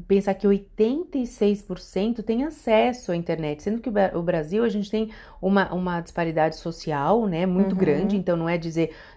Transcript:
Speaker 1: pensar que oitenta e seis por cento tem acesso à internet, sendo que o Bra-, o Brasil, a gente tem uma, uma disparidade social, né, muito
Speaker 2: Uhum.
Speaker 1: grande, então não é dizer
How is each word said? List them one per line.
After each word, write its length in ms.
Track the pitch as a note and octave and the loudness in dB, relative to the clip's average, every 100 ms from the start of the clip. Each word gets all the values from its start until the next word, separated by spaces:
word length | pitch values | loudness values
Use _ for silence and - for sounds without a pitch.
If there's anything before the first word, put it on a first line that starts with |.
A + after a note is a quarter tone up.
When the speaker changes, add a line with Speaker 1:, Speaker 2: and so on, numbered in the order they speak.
| E3+ | 2
Speaker 1:
pensar 280 | G3 G3 | 2 2
que 120 | F#3+ G3+ | 0 2
oitenta 720 | G3+ G3+ - G#3+ C#4+ F4+ C#4+ | 2 0 0 0 2 -4 -4
e 80 | A#3+ | -6
seis 360 | - G#3 G#3 | 0 2 2
por 180 | - F3 | -4 -12
cento 420 | - F#3 G#3+ A#3 | -6 -2 -2 -2
tem 220 | G#3 A3+ | -2 -2
acesso 720 | D4 D#4 - A3 A#3+ B3 - | -2 -4 2 4 4 0 -4
à 20 | E3+ | -4
internet, 480 | E3+ D#3+ D#3 D3 | -2 -4 -2 -4
sendo 160 | - A3+ | -4 -4
que 80 | B3+ | -2
o 40 | |
Bra-, 200 | G#3 F#3+ E3 | 0 0 0
o 60 | |
Brasil, 440 | F3 F3 D3+ G3+ A3+ | -2 -2 -2 0 0
a 40 | |
gente 220 | G3+ G3+ | -2 -4
tem 200 | A3 A3 - - - | -4 -4 -8 -20 -6
uma, 320 | F#3+ G3 F#3+ | 2 2 2
uma 280 | F3+ F3+ F3 | -2 -2 -4
disparidade 560 | E3+ - E3 D#3+ D#3 D#3+ | -6 -4 -2 2 0 0
social, 680 | E3+ E3 - D3 C#3+ G#3+ G#3+ | -8 -8 -6 -2 2 2 2
né, 200 | E3 F#3 | 0 0
muito 260 | F3+ G3 | 2 2
Speaker 2:
Uhum. 60 | F#3+ | 2
Speaker 1:
grande, 400 | F3+ D3 G3 G3+ | 2 2 2 0
então 180 | F3+ E3+ | 0 0
não 140 | E3 | 0
é 80 | E3+ | -2
dizer 360 | E3 D#3+ D#3+ - - | -2 -2 -2 -4 -20